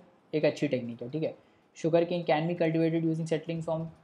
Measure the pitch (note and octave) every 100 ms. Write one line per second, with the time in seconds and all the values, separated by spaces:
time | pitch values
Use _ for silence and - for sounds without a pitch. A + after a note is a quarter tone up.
0 | - _ - D#3 D3+ D3 D3 B2+ A#2 A#2
1 | A#2+ D3+ D3+ - _ _ _ - E3 E3+
2 | E3+ F3 E3 D3+ E3 F3 E3 D#3+ E3 E3
3 | E3 D#3+ D#3+ D#3 D#3+ E3 D#3+ D#3+ E3 -